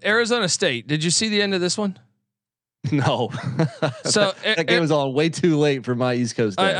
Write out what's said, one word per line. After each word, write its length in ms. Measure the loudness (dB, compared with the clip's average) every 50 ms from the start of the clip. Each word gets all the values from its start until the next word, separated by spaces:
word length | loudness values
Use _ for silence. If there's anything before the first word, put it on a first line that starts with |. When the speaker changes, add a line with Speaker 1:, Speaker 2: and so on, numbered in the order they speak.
| 0
Speaker 1:
Arizona 420 | 0 2 2 2 0 0 0 0 0
State. 360 | 0 0 0 0 0 -2 -4
Did 160 | -2 -2 0 0
you 60 | 0
see 180 | 0 0 0 0
the 120 | 0 0
end 140 | 0 0 0
of 60 | 0
this 140 | -2 -2 -2 -2
one? 180 | -4 -4 -4 -8 _
Speaker 2:
<laughs> 40 | _ _ _ _ _ _ _ _ _ _ _ _ _ _ _ -6 -2
No. 380 | 0 0 2 2 0 0 -2 -4 -6 -8 -8 -6 -2 -2 -2 -2 -2 -4 -4 -4 -4 -4 -4
Speaker 1:
So, 300 | 0 2 2 2 0 0
Speaker 2:
<laughs> 60 | -2 -2
that 120 | -2 -2 0
Speaker 1:
A-, 40 | 0
Speaker 2:
game 140 | 2 2 2
Speaker 1:
A- 20 |
Speaker 2:
was 100 | 2 2
on 220 | 2 2 0 0 0
way 160 | 0 0 0
too 260 | 0 0 2 2 4
late 280 | 4 4 2 2 0 -2
for 100 | -2 -2
my 200 | 0 0 0 0
East 200 | 0 0 -2 0
Coast 240 | 0 -2 0 0 0
Speaker 1:
I, 80 | 0 0
Speaker 2:
days. 40 | 0